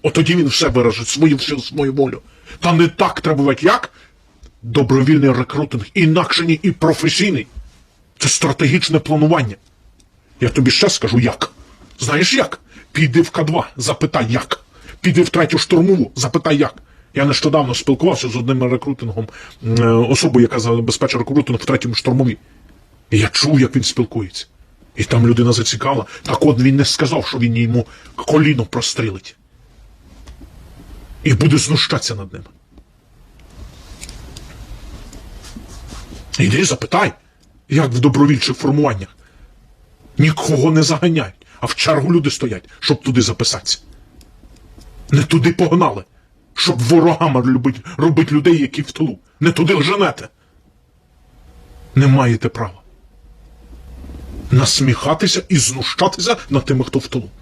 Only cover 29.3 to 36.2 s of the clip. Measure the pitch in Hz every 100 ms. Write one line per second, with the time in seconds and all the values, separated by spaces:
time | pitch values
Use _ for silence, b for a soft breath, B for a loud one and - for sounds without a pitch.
29.3 | _ _ _ _ - - _ - - -
30.3 | - - - - - - - - - 156
31.3 | 123 147 143 - 160 - 139 - 104 101
32.3 | 98 - _ _ - _ _ _ _ _
33.3 | - - - - - - - - - -
34.3 | - - - - - - - - - -
35.3 | - - - - - - - - -